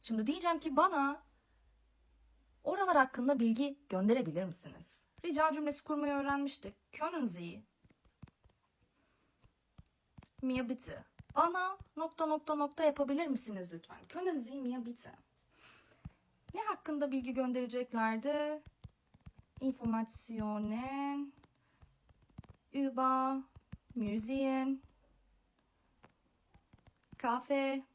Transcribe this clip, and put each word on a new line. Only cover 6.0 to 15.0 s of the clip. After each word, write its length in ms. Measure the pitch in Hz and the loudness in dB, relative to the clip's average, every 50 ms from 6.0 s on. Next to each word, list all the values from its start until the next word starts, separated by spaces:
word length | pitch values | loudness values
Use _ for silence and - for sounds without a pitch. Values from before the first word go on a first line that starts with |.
| 294 285 285 | 0 0 0
öğrenmiştik. 640 | 277 277 277 277 277 285 277 - - - 196 - _ _ _ - | 0 0 0 0 0 -2 -4 -6 -8 -14 -16 -16 _ _ _ -8
Können 320 | - 302 320 349 330 262 | -6 -4 -4 -2 -2 -4
Sie 380 | 220 170 170 175 170 170 208 - _ _ _ _ - _ _ _ _ _ _ - - _ _ _ - _ _ _ _ _ _ _ _ _ _ _ _ _ _ _ _ _ _ _ - _ _ _ _ _ - - _ _ _ _ _ _ - - _ _ _ - | -4 -4 -6 -10 -10 -10 -12 -16 _ _ _ _ -20 _ _ _ _ _ _ -20 -20 _ _ _ -20 _ _ _ _ _ _ _ _ _ _ _ _ _ _ _ _ _ _ _ -20 _ _ _ _ _ -20 -20 _ _ _ _ _ _ -20 -20 _ _ _ -2
mir 260 | 262 254 254 254 226 | 0 0 0 0 -2
bitte? 360 | 262 240 - - - - - _ _ _ - _ - | -4 -6 -6 -12 -12 -12 -14 _ _ _ -20 _ 4
Bana 440 | 285 320 339 349 370 359 370 381 392 - _ _ | 4 4 4 4 2 0 0 -2 -6 -14 _ _
nokta 300 | 302 320 330 - - 330 | -6 -6 -6 -2 -2 0
nokta 280 | 311 302 311 302 - 302 | 2 2 0 0 -2 0
nokta 300 | 294 294 285 285 - 320 | 0 0 -2 0 2 4
yapabilir 420 | 302 294 294 285 254 277 285 339 | 4 4 4 0 0 2 0 0
misiniz 460 | 311 262 233 - - 208 190 180 175 165 | 0 -2 -4 -4 -6 -6 -8 -8 -8 -10
lütfen? 360 | 165 - - - - - - | -14 -14 -16 -20 -20 -20 -12
Können 300 | - 330 359 370 330 285 | -8 -4 -2 0 0 -2
Sie 220 | 233 220 262 277 | -4 -6 -8 -6
mir 260 | 262 247 247 254 233 | -4 -4 -4 -4 -6
bitte? 260 | 233 240 - | -8 -10 -12